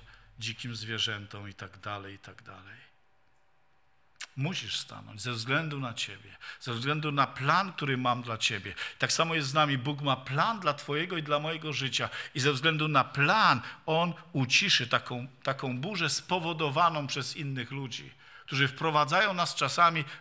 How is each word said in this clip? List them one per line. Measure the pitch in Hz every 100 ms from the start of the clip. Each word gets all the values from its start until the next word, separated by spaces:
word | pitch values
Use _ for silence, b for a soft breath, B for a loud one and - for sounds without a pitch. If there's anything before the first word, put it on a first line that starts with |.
| B B B -
dzikim | 110 113 123 113
zwierzętom | 107 110 117 104 101 104 101
i |
tak | 95 95 95
dalej, | 104 104 98 98
i |
tak | - 92
dalej. | 101 95 95 - - _ _ _ _ _ _ _ _ _ _ _ _ - - -
Musisz | 147 180 110 -
stanąć | - 107 104 107
ze | 123
względu | 117 113 143 160 143
na | 127
ciebie, | 110 - 98 98 - B B
ze | -
względu | 117 131 151 151
na | 143 131
plan, | - 139 170 196
który | 160 143 127
mam | 127 123
dla | 120 110
ciebie. | - 107 98 92 B -
Tak | 131
samo | - 165 165
jest | 135
z |
nami. | 156 151 135
Bóg | 131 143
ma | 143 131
plan | 131 139 202 220
dla | 170
twojego | 143 - 147 180 175
i |
dla | 147 147
mojego | 156 160 156
życia | 131 135 - 117 B B -
i |
ze | 135
względu | 131 160 156 156
na | 143
plan | 127 143 147 214 185 131 B B -
On | 160 170 160 -
uciszy | 143 127 - 202 - 120
taką, | 123 - 123 131 -
taką | - 135 135 123
burzę | 170 196 156
spowodowaną | - - 180 165 160 151 143 170 156 135
przez | 147 139 -
innych | 143 131 120
ludzi, | 139 131 - 135 - B B -
którzy | 135 139
wprowadzają | 135 160 151 143 175 214
nas | 180 170 -
czasami | 135 - 170 165 143 B